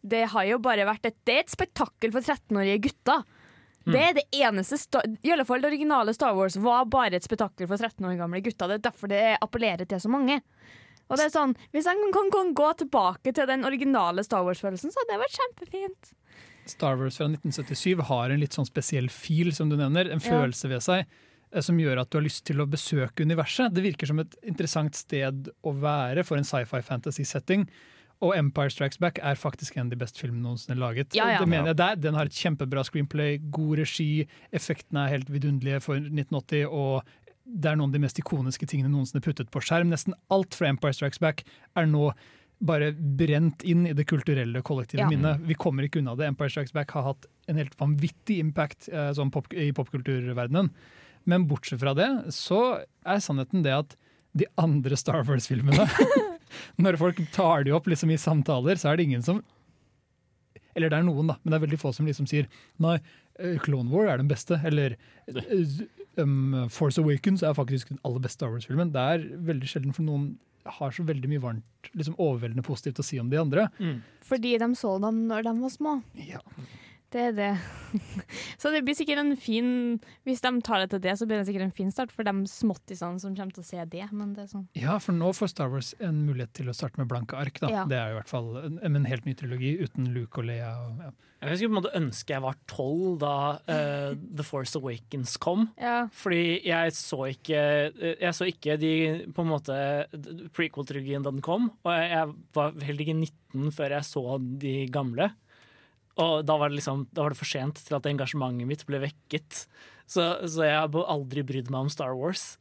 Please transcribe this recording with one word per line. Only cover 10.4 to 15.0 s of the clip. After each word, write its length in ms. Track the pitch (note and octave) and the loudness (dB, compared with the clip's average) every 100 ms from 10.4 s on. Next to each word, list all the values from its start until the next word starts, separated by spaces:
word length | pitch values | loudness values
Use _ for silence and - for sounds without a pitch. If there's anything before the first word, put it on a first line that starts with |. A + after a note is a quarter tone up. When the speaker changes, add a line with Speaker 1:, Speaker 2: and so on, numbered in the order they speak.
| _ _ - - - _ _ | _ _ -20 -20 -20 _ _
Speaker 1:
Og 80 | C4 | 0
det 80 | D4+ | 2
er 20 | |
sånn, 220 | D#4 C#4+ B3 - | 4 2 0 -2
hvis 160 | D4 D#4+ | -2 0
han 140 | F#4+ G#4 | 2 2
kan, 220 | F#4+ G4 | 4 4
kan 140 | G4+ F#4 C4+ | 4 2 4
gå 80 | D4+ E4 | 4 4
tilbake 500 | C#4 C4 F#3 F3+ C4 | 2 4 4 2 -2
til 160 | B3+ C4 | 0 2
den 160 | C4 | 2
originale 600 | C4 C4+ C4+ C4 F3 F3 G#3 | 0 0 2 4 4 2 0
Star 160 | G3 | 2
Wars-følelsen, 480 | F3+ F3+ G3+ F#3 D4 | 2 0 -2 -4 -4
så 80 | A4+ | -4